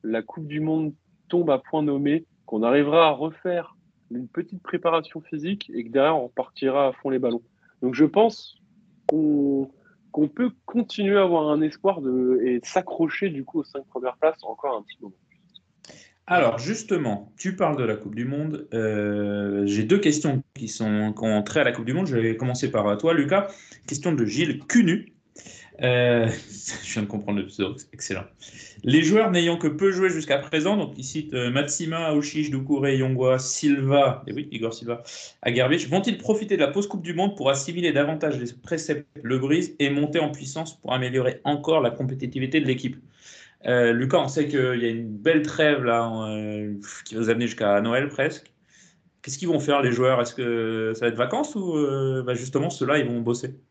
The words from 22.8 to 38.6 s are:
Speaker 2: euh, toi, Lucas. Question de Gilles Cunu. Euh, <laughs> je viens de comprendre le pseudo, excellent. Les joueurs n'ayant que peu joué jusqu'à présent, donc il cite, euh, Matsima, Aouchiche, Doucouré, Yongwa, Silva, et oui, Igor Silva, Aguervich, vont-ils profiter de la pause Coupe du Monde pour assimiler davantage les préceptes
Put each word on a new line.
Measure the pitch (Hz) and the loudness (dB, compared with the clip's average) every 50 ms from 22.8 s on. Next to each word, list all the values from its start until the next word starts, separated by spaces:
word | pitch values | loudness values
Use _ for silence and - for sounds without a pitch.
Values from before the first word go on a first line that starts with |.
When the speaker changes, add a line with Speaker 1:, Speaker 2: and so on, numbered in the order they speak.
| 104 | 2
Speaker 2:
euh, | 104 104 | 2 0
toi, | 104 - 165 | 2 2 2
Lucas. | 170 151 139 139 185 202 202 - - - - - - - _ | 2 2 2 2 2 2 2 0 -10 -16 -20 -20 -20 -20 _
Question | - - - - 180 | -10 -10 -4 -2 0
de | 160 131 113 | 0 2 0
Gilles | 104 104 135 170 160 131 139 - | 0 0 0 0 0 -2 -6 -8
Cunu. | - - 240 208 165 175 214 - - _ _ _ _ _ - - - - - - - - - | 2 4 6 6 6 2 0 -4 -10 _ _ _ _ _ -20 -20 -20 -20 -20 -20 -20 -8 -2
Euh, | 123 127 123 123 123 123 120 117 113 113 | 0 2 4 4 4 4 4 4 4 2
<laughs> | 95 - - - - - - - - - - | 0 -4 -10 -16 -18 -14 -12 -12 -12 -12 -10
je | - | -8
viens | - 113 | -4 -4
de | 107 101 | -4 -4
comprendre | - 101 - - 104 101 | -6 -6 -4 -2 -2 -2
le | 92 | -4
pseudo, | - - - 98 90 - - - _ | -6 -4 -4 -4 -4 -4 -10 -16 _
excellent. | - - - - 95 92 98 - _ _ - - - - - - - - - | -16 -14 -10 -8 -8 -8 -8 -14 _ _ -20 -20 -20 -20 -20 -20 -20 -6 0
Les | 117 135 160 | 4 4 4
joueurs | 160 160 202 220 220 202 | 4 6 4 4 4 4
n'ayant | 180 175 170 170 170 | 4 2 2 2 0
que | 165 165 | 0 0
peu | 151 143 151 190 196 | -2 0 2 0 2
joué | 190 180 190 185 | 2 2 0 0
jusqu'à | 165 160 151 147 139 139 | 0 -2 -2 0 -2 -2
présent, | 139 - - 156 151 190 208 | -2 -2 -2 0 2 2 0
donc | 208 160 - - | 0 -2 -4 -8
il | - | -12
cite, | 131 - - 156 151 - - | -12 -8 -6 -8 -6 -4 -4
euh, | 127 123 120 | -2 -2 0
Matsima, | 123 139 139 143 - - 170 160 165 165 165 160 | 0 0 0 0 -4 -4 -4 -4 -4 -2 -2 0
Aouchiche, | 151 147 143 - - 156 151 147 | 0 0 0 0 -2 -2 -2 -2
Doucouré, | 135 135 135 139 147 135 139 139 135 135 | -2 -4 -2 0 0 2 2 2 2 2
Yongwa, | 131 131 131 127 127 127 131 127 | 2 0 0 2 4 4 2 2
Silva, | 131 - - - - 147 143 139 135 135 139 143 139 127 - - - - | 0 -4 -6 -2 2 2 2 2 2 4 6 6 6 4 2 -2 -8 -8
et | |
oui, | 101 135 147 - | -8 -8 -8 -8
Igor | - 113 113 113 113 | -6 -6 -4 -4 -6
Silva, | - 117 117 117 - - - - - - - - _ | -6 -8 -8 -8 -8 -8 -16 -16 -16 -18 -18 -18 _
Aguervich, | - 117 120 123 127 127 151 175 - 127 | -4 -2 2 2 4 4 2 2 0 0
vont-ils | 151 190 202 240 202 - | 0 0 0 0 -4 -4
profiter | - - 214 214 214 202 202 | 0 0 0 0 2 0 2
de | 170 | 2
la | 190 185 | 2 2
pause | 185 196 202 | 2 -2 -4
Coupe | 202 - 190 | -2 -6 -8
du | 165 170 170 | -6 -6 -2
Monde | 165 190 202 196 | 0 0 0 -2
pour | - 123 135 | 0 0 0
assimiler | 139 135 - - 170 175 175 165 | 0 0 -2 -6 -4 -2 0 2
davantage | 147 139 143 147 160 151 160 151 135 127 | 2 2 2 0 0 -2 -2 -2 -2 -4
les | 123 120 | -6 -8
préceptes | - - | -10 -14